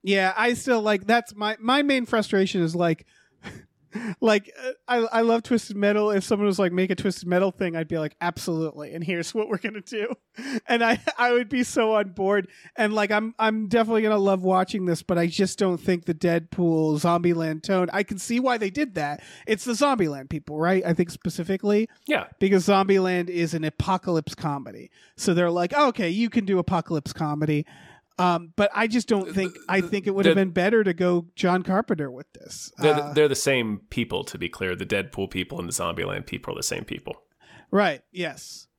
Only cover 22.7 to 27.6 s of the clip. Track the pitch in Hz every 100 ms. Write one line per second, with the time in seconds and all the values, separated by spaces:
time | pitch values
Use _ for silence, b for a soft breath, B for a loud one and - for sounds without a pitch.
22.7 | 196 196 196 185 180 175 175 165 165 156
23.7 | - - 185 - 165 - - 165 139 123
24.7 | 107 123 b b - - 175 175 175 175
25.7 | 294 285 240 175 196 233 233 196 190 170
26.7 | 180 - 160 - - 156 147 156 151